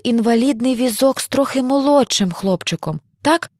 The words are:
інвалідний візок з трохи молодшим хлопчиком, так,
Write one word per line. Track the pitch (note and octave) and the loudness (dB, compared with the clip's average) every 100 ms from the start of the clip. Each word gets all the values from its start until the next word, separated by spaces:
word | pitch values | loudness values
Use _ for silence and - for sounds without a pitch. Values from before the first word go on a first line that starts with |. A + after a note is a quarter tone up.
інвалідний | - A#3 A3+ A#3 C4 A3+ B3 | 0 0 2 2 2 0 -2
візок | A#3 B3+ G#3 C4+ C4 | 0 -2 2 0 0
з | - | -4
трохи | - C4+ C4+ | -2 0 0
молодшим | B3+ C#4 C4+ C#4+ B3 - F#3+ | 0 0 4 4 2 0 -2
хлопчиком, | E3 F#3+ F3+ - E3 - D#3 _ _ | -2 -2 -2 -4 -8 -6 -8 _ _
так, | C#4+ E4 - | 0 0 -2